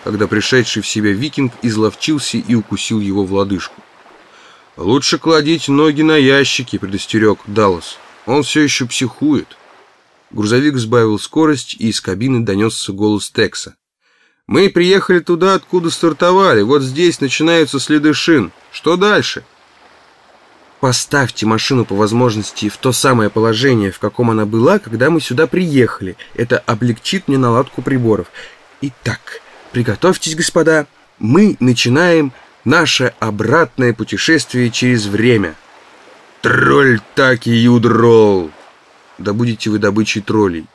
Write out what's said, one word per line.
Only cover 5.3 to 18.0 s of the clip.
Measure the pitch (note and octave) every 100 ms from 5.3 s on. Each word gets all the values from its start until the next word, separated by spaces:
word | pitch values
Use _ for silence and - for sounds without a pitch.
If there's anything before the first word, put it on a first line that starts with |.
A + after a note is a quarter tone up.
| D#3+ D3 E3 -
ноги | C#3 D#3 D3
на | D#3 D#3
ящики», | C3 C#3 C3+ - B2 G2
предостерег | G2 G2 - A2 G#2+ G2 -
Даллас. | G#2 G2+ F2 - - - - -
«Он | C#3+
все | C#3 D3+
еще | C#3+ - B2
психует». | - B2 - C#3+ B2+ D#2+ - - - _ _ _ _ _
Грузовик | - G#2 B2 D3 C3+
сбавил | A2 A#2+ A2+ G#2
скорость, | - D#3 D#3 C#3+ - -
и | A2+
из | -
кабины | - F#2+ C3 B2
донесся | A2+ G2 A2+ - -
голос | G2 G#2+ G#2 -
Текса. | - G2+ - - _ _ _ _ _ _ _ -
«Мы | C3 F#3+
приехали | F3+ F3+ G3 - F3+
туда, | E3 F3 F#3
откуда | F#3+ _ F3+ E3
стартовали. | - E3+ D3 F3 F#3+ F#3+ A2+
Вот | G#2 C#3
здесь | C3 C3+ F3 -
начинаются | C#3 - D#3 E3+ C#3+ C#3
следы | - D3+